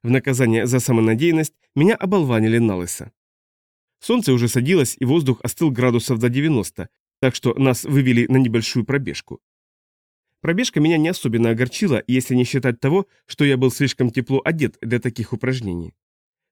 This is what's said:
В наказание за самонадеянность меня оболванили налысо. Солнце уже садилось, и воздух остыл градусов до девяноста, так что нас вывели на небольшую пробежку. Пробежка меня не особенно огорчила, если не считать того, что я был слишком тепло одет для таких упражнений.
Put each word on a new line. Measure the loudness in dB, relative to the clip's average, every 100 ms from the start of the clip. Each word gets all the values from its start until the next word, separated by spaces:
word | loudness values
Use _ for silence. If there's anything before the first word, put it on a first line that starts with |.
В | 2
наказание | 0 2 0 2 2 2
за | 0
самонадеянность | 2 2 2 2 2 0 -2 _ _ 2
меня | 2
оболванили | 2 0 0 2 2 2 2
налысо. | 0 -2 -6 -10 -14 _ _ _ _ _ _ _ _ _
Солнце | -2 0 2
уже | 2 2
садилось, | 0 2 2 0 -2
и | 0
воздух | 0 0 -2
остыл | -4 -2 -2
градусов | 0 0 0 0 0
до | 0
девяноста, | 0 0 0 -2 -10 -16 _ _ _
так | -2
что | 0 -4
нас | 2 2 0
вывели | 0 0 2 2 2
на | 2
небольшую | 2 0 -2 -4
пробежку. | -2 -4 -4 -12 -14 -20 _ _ _ _ _ _ _ _ _ _
Пробежка | -4 -2 -2 2
меня | 2 2
не | 0
особенно | -2 -2 0 0
огорчила, | 0 -2 -2 0 -2 0
если | -2 0
не | 0
считать | 0 0 -2 -2
того, | 0 0 -2 _
что | _ -2 0
я | 2
был | 0
слишком | 0 -4 0 -2
тепло | -2 -2 -2
одет | -2 -2 -4 _
для | -4 -4
таких | -4 -6 -8
упражнений. | -4 -4 -4 -6 -8 -10 _ _ _ _ _ _